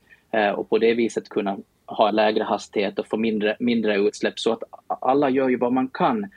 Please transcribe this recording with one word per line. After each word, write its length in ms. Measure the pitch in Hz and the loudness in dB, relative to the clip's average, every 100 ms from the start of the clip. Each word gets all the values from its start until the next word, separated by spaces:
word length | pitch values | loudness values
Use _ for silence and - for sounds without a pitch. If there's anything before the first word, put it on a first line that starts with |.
| _ - _ | _ -20 _
eh, 180 | 110 101 | 0 2
och 200 | - 95 | 0 0
på 80 | 110 | 2
det 160 | 113 | 4
viset 360 | 117 113 110 - | 2 0 -2 -4
kunna 280 | 107 101 101 - _ - | -4 -4 -6 -12 _ -8
ha 260 | - 107 | 0 2
lägre 320 | 107 107 107 | 4 2 0
hastighet 560 | 104 104 - 110 98 - | -2 -4 -4 -4 -2 -4
och 80 | - | -4
få 100 | 110 | -2
mindre, 400 | 113 110 107 - | -2 0 -2 -2
mindre 360 | 123 117 107 98 | 0 0 0 2
utsläpp. 440 | 104 - 107 - | 0 0 -4 -2
Så 140 | 113 | -2
att 100 | 117 - - - | -4 -8 -18 -10
alla 420 | - 127 139 139 | -4 0 2 2
gör 200 | 131 131 | 2 0
ju 80 | 123 | 0
vad 160 | 123 | 0
man 140 | 131 131 | 0 -2
kan. 400 | - 170 117 - | 0 0 0 -6